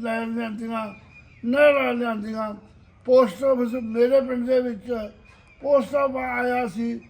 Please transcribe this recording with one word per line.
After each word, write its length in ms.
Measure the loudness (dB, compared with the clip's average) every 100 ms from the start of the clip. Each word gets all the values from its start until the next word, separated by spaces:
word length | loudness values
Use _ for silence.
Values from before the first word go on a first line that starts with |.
ਲਾਈਨ 340 | -4 -4 -4 -6
ਲਿਆਂਦੀਆਂ, 580 | -6 -8 -8 -6 -8 -12 -20 -20 -20 -10 -2
ਨਹਿਰਾਂ 480 | 6 6 6 0
ਲਿਆਂਦੀਆਂ, 600 | -2 -2 -4 -6 -6 -8 -10 -18 -20 _ _ 4
ਪੋਸਟ 380 | 6 4 2
ਆਫਿਸ 300 | 0 2 0
ਮੇਰੇ 480 | -4 -4 0 4 4
ਪਿੰਡ 260 | 2 -2 0
ਦੇ 120 | 0
ਵਿੱਚ 520 | 0 -6 -6 -6 -8 -14 -20 -20 _ -10
ਪੋਸਟ 340 | 2 2 2 0
ਆਫਿਸ 200 | 0 -2
ਆਇਆ 520 | -4 -2 -2 -2 -2
ਸੀ 320 | -4 -6 -6